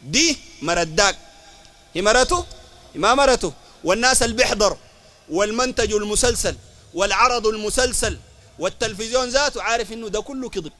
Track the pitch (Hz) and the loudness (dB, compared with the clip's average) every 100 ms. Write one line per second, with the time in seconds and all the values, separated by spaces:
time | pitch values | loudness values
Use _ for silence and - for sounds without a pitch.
0 | 123 226 330 285 - - 147 170 170 160 | 0 2 2 0 -8 -8 -2 -2 0 2
1 | 202 - - - - - - - - 170 | 2 0 -14 -20 -20 -20 -20 -20 -10 -2
2 | 202 254 262 349 - - - - - - | 2 4 4 0 -4 -16 -20 -20 -16 -2
3 | 196 269 277 247 175 - - - 156 196 | 2 4 4 2 -2 -10 -20 -10 -2 0
4 | 247 262 226 226 240 226 208 156 - - | 2 2 0 0 -2 2 0 0 -12 -20
5 | - _ - 165 208 226 262 254 220 208 | -20 _ -6 -2 -2 0 -2 -2 -2 -2
6 | 208 208 247 233 190 - - - - 165 | -2 0 0 0 -4 -6 -14 -20 -14 -4
7 | 202 196 247 240 214 220 214 247 254 214 | 0 4 4 4 0 -2 -2 0 0 0
8 | - - - - - - 170 - 226 202 | -2 -4 -12 -20 -20 -8 -8 -4 -6 -4
9 | 226 247 254 254 285 226 190 233 214 220 | -2 -2 0 0 0 -2 -2 -2 -4 -8
10 | 220 202 202 269 247 196 151 _ | -6 -6 -6 -10 -8 -8 -10 _